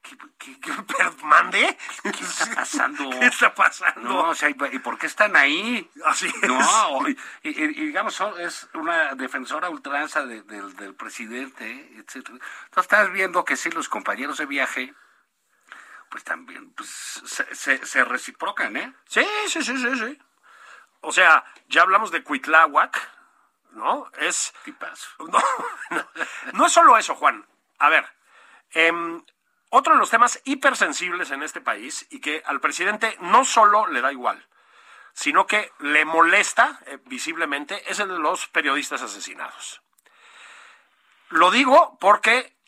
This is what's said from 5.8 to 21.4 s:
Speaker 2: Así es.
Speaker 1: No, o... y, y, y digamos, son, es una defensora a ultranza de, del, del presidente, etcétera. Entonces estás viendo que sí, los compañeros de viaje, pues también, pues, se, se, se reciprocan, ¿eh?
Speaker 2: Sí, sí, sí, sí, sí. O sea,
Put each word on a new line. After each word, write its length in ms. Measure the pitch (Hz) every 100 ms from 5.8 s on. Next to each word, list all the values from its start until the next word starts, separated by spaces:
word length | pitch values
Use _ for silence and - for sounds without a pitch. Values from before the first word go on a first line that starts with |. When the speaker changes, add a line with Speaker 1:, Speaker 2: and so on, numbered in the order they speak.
| 175 - 160
Speaker 2:
Así 220 | 147 180
es. 200 | 147 196
Speaker 1:
No, 120 | 127 143 208 202
o... 180 | 139 143
y, 100 | 135 - -
y, 80 | 156 147
y 220 | 156 151 156
digamos, 260 | 156 214
son, 260 | - 196 175
es 300 | 175 - - 156
una 400 | 160 170 151 135
defensora 500 | 127 - 123 147 180
a 60 |
ultranza 520 | 151 139 143 151 156
de, 200 | 135 110
del, 320 | 101 107 98 92
del 180 | 98
presidente, 960 | 92 113 - 110 120 135 - 110 123 151 110
etcétera. 400 | - 131 - 120 - - -
Entonces 180 | -
estás 280 | 185 208 202
viendo 320 | 190 190 180 -
que 100 | 135
sí, 140 | 165
los 180 | 160 139
compañeros 480 | 110 101 104 139 139
de 80 | 147
viaje, 480 | 139 127 - 131 _ _ _ _ _ _ _ _ - - - _
pues 140 | -
también, 480 | - 85 85 87 -
pues, 140 | - - - - - -
se, 300 | - - -
se, 280 | - 131
se 220 | - 139 120
reciprocan, 720 | 123 - - 170 202 170 151
¿eh? 160 | 214 _ _
Speaker 2:
Sí, 180 | - 320 427 415
sí, 160 | 339
sí, 120 | 247 262
sí, 200 | 247 262
sí. 220 | 226 294 _ _ _ - - - _ _
O 100 | 160
sea, 320 | 151 180 156